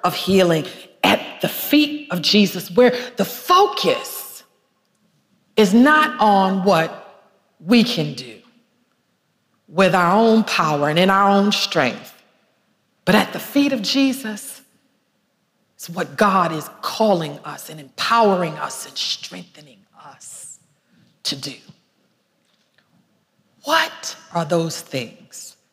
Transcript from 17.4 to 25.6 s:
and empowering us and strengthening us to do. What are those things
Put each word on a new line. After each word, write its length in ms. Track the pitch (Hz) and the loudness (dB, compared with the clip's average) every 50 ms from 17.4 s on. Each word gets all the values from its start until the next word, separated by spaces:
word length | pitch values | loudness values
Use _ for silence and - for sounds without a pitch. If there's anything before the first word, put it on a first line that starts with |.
| - 151 147 - - - | -14 -16 -16 -16 -16 -18
and 100 | 160 156 | -18 -18
empowering 720 | 143 135 _ - - - 226 233 226 208 190 180 180 160 156 | -20 -20 _ -8 -2 0 2 4 4 4 2 0 -2 -6 -6
us 340 | 151 151 - - - - | -8 -10 -10 -10 -14 -16
and 100 | - - | -14 -10
strengthening 840 | - - - - - - - - - - _ _ - 151 147 120 98 _ _ _ - - | -10 -8 -8 -8 -10 -10 -16 -16 -16 -18 _ _ -20 -20 -20 _ _ _ _ _ -20 -20
us 560 | - - _ - - - - - - - _ _ _ _ _ _ _ _ _ _ _ _ _ _ | -20 -20 _ -20 -20 -20 -20 -20 -20 -20 _ _ _ _ _ _ _ _ _ _ _ _ _ _
to 120 | - 147 | -10 -8
do. 200 | 139 - 143 127 - _ - - _ _ _ _ _ _ _ _ _ _ _ _ _ _ _ _ _ _ _ _ _ _ _ _ _ _ _ _ _ _ _ _ _ _ _ _ _ _ | -8 -10 -14 -14 -16 _ -20 -20 _ _ _ _ _ _ _ _ _ _ _ _ _ _ _ _ _ _ _ _ _ _ _ _ _ _ _ _ _ _ _ _ _ _ _ _ _ _
What 520 | 277 311 330 320 - - - - - - - - _ - | -2 -2 -2 -2 -4 -8 -14 -16 -16 -16 -16 -20 _ -6
are 120 | 170 165 | -6 -2
those 340 | 147 175 170 165 165 - - | 0 0 -2 -2 -2 -8 -10
things 800 | - - - 135 120 110 - _ - _ - - - - _ _ | -14 -10 -8 -8 -8 -10 -16 _ -20 _ -20 -20 -20 -20 _ _